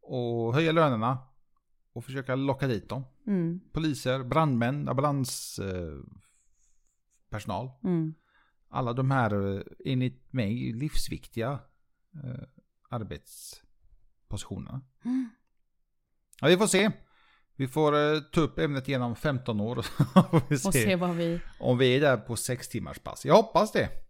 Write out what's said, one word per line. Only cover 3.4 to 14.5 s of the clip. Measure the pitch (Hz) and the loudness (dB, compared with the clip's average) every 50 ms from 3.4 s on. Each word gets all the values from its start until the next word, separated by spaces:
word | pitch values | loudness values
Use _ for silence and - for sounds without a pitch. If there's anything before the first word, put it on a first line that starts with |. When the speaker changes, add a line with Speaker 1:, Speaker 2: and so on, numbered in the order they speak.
| 170 165 170 185 - - _ | 0 0 -2 -6 -10 -8 _
Speaker 1:
Poliser, | 156 165 160 143 131 - 127 127 135 131 | -2 -2 -2 -2 -2 -2 -2 -2 -2 -2
brandmän, | 123 123 156 160 151 131 117 117 117 139 147 143 135 | 0 2 4 4 4 4 2 2 2 0 -2 -2 -2
ambulans, | 127 131 139 147 143 139 131 - - - - - - - | 0 0 2 2 2 0 -2 -4 -4 -8 -10 -10 -8 -6
eh, | 95 98 92 92 87 80 76 69 67 - - - _ _ _ _ _ _ _ _ _ _ _ _ _ _ _ _ _ _ _ _ _ _ | -6 -4 -4 -4 -6 -6 -10 -12 -14 -18 -20 -20 _ _ _ _ _ _ _ _ _ _ _ _ _ _ _ _ _ _ _ _ _ _
personal. | - 107 - - 98 92 117 131 127 _ - | -10 -10 -6 -6 -6 -6 -6 -8 -12 _ -4
Speaker 2:
Mm. | 190 175 165 160 156 160 _ _ _ _ _ _ _ _ _ _ _ | -2 0 0 0 -2 -6 _ _ _ _ _ _ _ _ _ _ _
Speaker 1:
Alla | - - 131 117 120 | -6 -4 -2 -2 -2
de | 127 135 135 | 0 2 2
här, | 135 131 120 107 104 101 98 98 98 | 4 4 2 2 2 0 0 -2 -2
eh, | 98 - - - - - | -4 -8 -12 -18 -10 -6
enligt | - 131 127 127 127 127 - _ - - | -2 0 0 0 -2 -4 -8 _ -8 -4
mig, | 127 113 98 113 123 131 127 113 | -2 -2 -2 -2 -2 -4 -6 -6
livsviktiga, | 113 139 156 - - - - - 78 - - - 113 110 123 143 - - _ _ _ _ _ _ _ _ _ _ 156 139 | -4 -6 0 0 0 0 0 -4 -10 -12 -12 -8 -6 -4 -4 -4 -6 -10 _ _ _ _ _ _ _ _ _ _ -14 -12
eh, | 127 127 127 131 - _ - _ _ _ _ _ _ | -12 -12 -12 -14 -18 _ -20 _ _ _ _ _ _
arbetspositionerna. | - 120 107 95 85 73 _ - - - - - - - _ _ _ _ _ - - - - - _ _ _ _ 110 101 - - | -8 -8 -8 -8 -10 -14 _ -18 -20 -20 -18 -18 -20 -20 _ _ _ _ _ -20 -20 -20 -20 -20 _ _ _ _ -8 -8 -8 -8